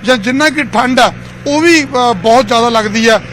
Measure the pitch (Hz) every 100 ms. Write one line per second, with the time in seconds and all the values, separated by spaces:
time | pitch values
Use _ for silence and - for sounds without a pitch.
0 | 208 254 202 262 302 302 254 214 247 254
1 | 220 - - - 277 294 339 330 277 262
2 | 240 190 220 233 214 233 233 226 214 214
3 | 226 214 -